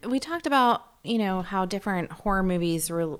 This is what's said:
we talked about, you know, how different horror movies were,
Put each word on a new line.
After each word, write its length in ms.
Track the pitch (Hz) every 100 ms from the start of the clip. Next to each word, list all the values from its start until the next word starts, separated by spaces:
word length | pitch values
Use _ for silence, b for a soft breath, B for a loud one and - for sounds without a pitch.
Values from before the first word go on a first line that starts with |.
we 140 | 226 262
talked 260 | - 339 311
about, 400 | 277 240 226 - _
you 140 | 170 226
know, 240 | 202 185
how 240 | 175 196 185
different 440 | 196 208 185 160
horror 300 | 165 208 190
movies 460 | 185 175 170 165 -
were, 300 | 170 165 147